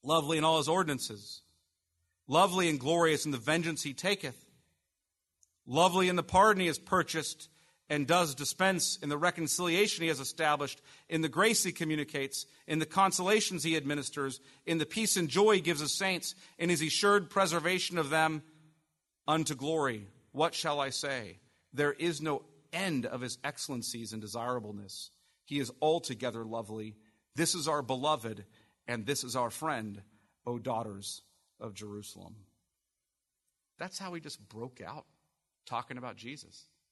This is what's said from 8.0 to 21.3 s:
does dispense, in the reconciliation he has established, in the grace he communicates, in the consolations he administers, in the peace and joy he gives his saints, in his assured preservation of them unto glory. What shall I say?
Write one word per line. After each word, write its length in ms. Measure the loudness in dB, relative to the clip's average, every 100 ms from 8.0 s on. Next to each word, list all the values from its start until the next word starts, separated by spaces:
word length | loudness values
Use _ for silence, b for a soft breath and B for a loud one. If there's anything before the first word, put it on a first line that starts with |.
| 2
does 300 | 4 2 -2
dispense, 640 | -6 2 2 2 -2 -4
in 60 | -4
the 100 | 0
reconciliation 840 | 0 0 -4 -2 0 2 2 0
he 60 | -2
has 120 | -2
established, 600 | -6 0 2 2 -2 -8 B B B
in 140 | -2
the 60 | 0
grace 360 | 4 4 4
he 80 | 0
communicates, 760 | -2 -2 -2 -2 -4 -4 -6 -10 b b
in 100 | -2
the 80 | 0
consolations 800 | 4 4 4 2 2 2 -2
he 120 | 0 0
administers, 640 | 0 -4 -4 -4 -6 -6 B B
in 140 | -2 -2
the 80 | 0
peace 300 | -2 0 2
and 120 | 2
joy 280 | 6 6 6
he 40 |
gives 200 | 4 -2
his 120 | -2
saints, 440 | -2 -2 -2 -4 -12 B B
in 120 | 0
his 120 | 2
assured 500 | 0 2 4 4 4
preservation 680 | 2 2 2 0 0 0 -2
of 100 | 2
them 360 | 2 2 0 -8 -20 _ _ _ _ _ _ 0
unto 300 | 2 2 -2
glory. 500 | -2 2 0 -2 -12 _ _
What 240 | 0 0
shall 240 | 0 -2 0
I 100 | -2
say? 480 | -4 -4 -4 -8